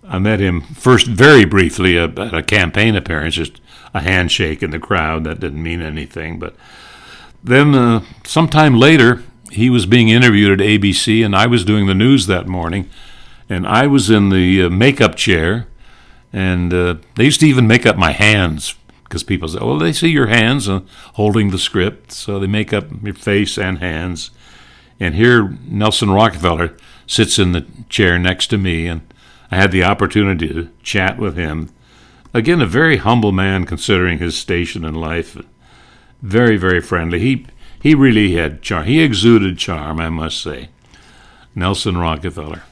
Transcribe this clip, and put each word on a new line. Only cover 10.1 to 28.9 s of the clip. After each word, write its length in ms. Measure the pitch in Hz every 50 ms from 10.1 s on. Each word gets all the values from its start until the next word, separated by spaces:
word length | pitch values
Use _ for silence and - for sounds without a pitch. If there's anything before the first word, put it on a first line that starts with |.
| 110 120 123 123 107 101 104 101 98 95
at 80 | 98
A 120 | 107 107 104
B 160 | 101 101 92
C, 280 | - - - 107 113 113
and 140 | 107 101
I 100 | 95 107
was 200 | 120 120 117 92
doing 200 | 92 107 107 101
the 80 | 95 95
news 340 | 95 107 127 139 131 - 92
that 180 | 95 90 87
morning, 420 | 92 92 90 82 82 87 101 92 - - - - - - - - - - - -
and 200 | _ 101 90 90
I 200 | - 104 113 131
was 220 | 143 139 135 110 95
in 220 | 113 107 101 98
the, 320 | 95 92 90 90 90 95 92
uh, 80 | 87
makeup 460 | 85 92 113 139 139 - 117 - -
chair, 500 | - - - 95 82 80 85 101 117 113 - - - - - - - - _ - _ _ _ -
and, 380 | 98 95 95 90 90 90 87 87
uh, 220 | 90 90 90 87 80 - _ _
they 120 | - 113
used 120 | 143 147 -
to 60 | 160
even 220 | 156 139 123 120 110
make 180 | 113 120 -
up 100 | 117 101
my 140 | 85 90 80
hands, 640 | 69 - 104 104 107 104 92 85 78 78 - - - - _ _ _ _ _ -
'cause 140 | - 87 -
people 240 | - 101 87 80
say, 120 | 80 78 -
"Oh, 180 | - 117 135 151
they 140 | 160 165 156
see 160 | - - 165
your 180 | 165 147 131
hands, 420 | 107 110 120 110 113 131 143 113 98
uh, 120 | 95 95 92 - - - - - _
holding 380 | - 104 107 101 113 107 101
the 100 | 92 92
script," 500 | - - - 98 90 101 - - _ _
so 300 | - - - - 101 98
they 80 | 98 95
make 240 | 101 107 107 - 107
up 160 | 101 95 - - 95 104
your 100 | 104 95
face 420 | - - - 101 101 104 - -
and 220 | - 101 92 95 82
hands. 540 | 90 90 80 78 85 92 90 80 - - - _ - - - - - - - _ _ _ _ _
And 160 | - - -
here 420 | - 113 123 123 117 107 95 - - -
Nelson 460 | - - 98 104 107 107 - - 101
Rockefeller 640 | 95 98 110 113 110 - 85 90 85 80 85 80 - _ _ - - - _
sits 320 | - - - 113 110 - -
in 140 | 101 90 87
the 120 | 85 - - - - - _
chair 300 | - - 104 90 87 90
next 300 | 90 90 92 - - -
to 100 | - 104
me, 300 | 95 95 85 82 82
and 140 | 87